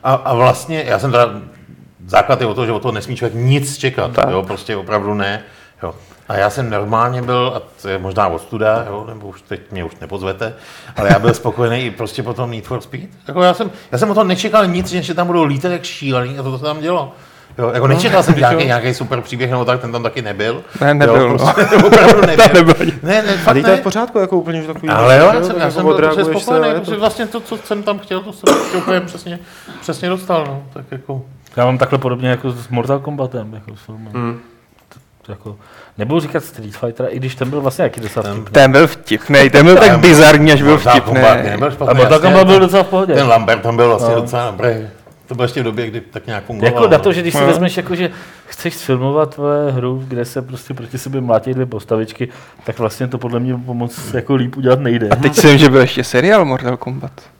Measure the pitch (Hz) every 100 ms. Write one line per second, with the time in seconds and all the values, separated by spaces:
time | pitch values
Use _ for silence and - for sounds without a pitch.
0 | 131 131 131 123 127 127 - 160 143 104
1 | 135 123 117 104 90 - - - _ _
2 | 90 101 104 127 120 104 117 110 127 107
3 | 98 120 117 110 123 143 135 - 131 127
4 | 90 120 131 92 95 98 - 104 92 107
5 | 101 104 98 107 - - _ _ 90 -
6 | - _ _ 104 101 117 120 104 104 113
7 | 120 127 120 123 127 127 - _ 98 95
8 | 92 95 98 82 - 110 107 113 113 101
9 | 110 110 101 92 _ 95 - 98 82 -
10 | - 95 95 95 113 110 - - - -
11 | 101 98 113 113 123 110 120 120 123 95
12 | 110 - 117 117 120 113 - 127 - 131
13 | 190 _ - 156 180 180 214 - - 123
14 | 214 202 190 185 214 214 196 180 185 180
15 | 143 165 175 175 151 139 180 175 - -
16 | 139 127 123 139 135 131 151 151 156 180
17 | 135 - - _ _ - 120 120 131 147
18 | 220 190 175 151 127 160 135 120 120 123
19 | 120 123 117 120 127 127 123 123 120 117
20 | 117 135 110 98 107 117 - - 143 147
21 | 143 117 123 127 139 165 202 - 208 220
22 | 180 208 196 160 220 180 165 156 170 135
23 | 147 214 214 190 165 180 - - 196 214
24 | 233 220 185 185 170 165 156 156 - 107
25 | 120 131 170 220 180 180 151 143 160 147
26 | 156 156 160 160 - 254 156 156 185 214
27 | 214 214 220 233 226 220 - 208 202 202
28 | - 185 190 196 202 - - 185 - 185
29 | 180 - - 175 - - - - - 160
30 | 180 185 185 170 143 139 139 139 131 131
31 | - 135 - - _ - 123 127 127 135
32 | 131 123 127 123 135 120 117 123 120 139
33 | 139 143 131 123 107 107 104 104 - 110
34 | 110 117 117 117 - _ _ _ _ -
35 | _ _ - 98 107 101 _ - - -
36 | 107 160 147 147 - - 107 101 120 113
37 | 123 123 131 - 127 143 135 - 147 -
38 | 107 - 101 101 104 117 135 131 160 -
39 | - 107 - 143 139 143 156 185 214 160
40 | 175 151 156 151 151 143 143 151 - 123
41 | - 127 127 110 127 104 143 131 139 127
42 | 123 156 180 190 190 190 185 190 185 185
43 | 190 143 135 113 110 113 110 117 120 107
44 | 117 117 120 123 120 95 120 113 110 -
45 | _ _ _ 123 123 139 117 107 117 110
46 | - 107 - 104 - 113 113 - 220 165
47 | 202 175 170 147 139 160 175 180 185 175
48 | 175 - - - - - 170 - - 127
49 | 131 147 151 143 143 147 147 127 123 131
50 | 131 123 120 - 131 127 - 127 113 123
51 | - 135 123 110 - 127 127 110 - 110
52 | 110 - 120 - - _ - - 113 -
53 | 127 127 120 120 127 127 123 120 120 -
54 | - 127 - 135 123 131 127 127 135 117
55 | 107 117 160 151 156 139 147 131 123 -
56 | 123 123 165 214 160 127 123 127 - 135
57 | 135 - -